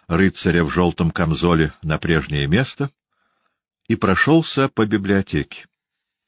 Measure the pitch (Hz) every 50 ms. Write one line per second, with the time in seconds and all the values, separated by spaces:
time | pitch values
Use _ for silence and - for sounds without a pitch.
0 | _ - 85 82 95 90 - - - 92 82 85 82 71 71 85 90 85 80 -
1 | 87 80 - - 87 80 80 78 87 87 85 80 78 76 - - - 78 76 73
2 | - 82 82 78 67 - 73 71 71 69 - 120 135 - - - 143 139 _ _
3 | _ _ _ _ _ _ _ _ _ _ _ _ _ _ _ _ _ - 113 -
4 | - 95 92 - - 139 156 165 160 - - 139 135 135 - - 110 104 110 104
5 | 98 95 101 98 95 - - 76 69 - - - - _ _ _ _ _ _ _
6 | _ _ _ _ _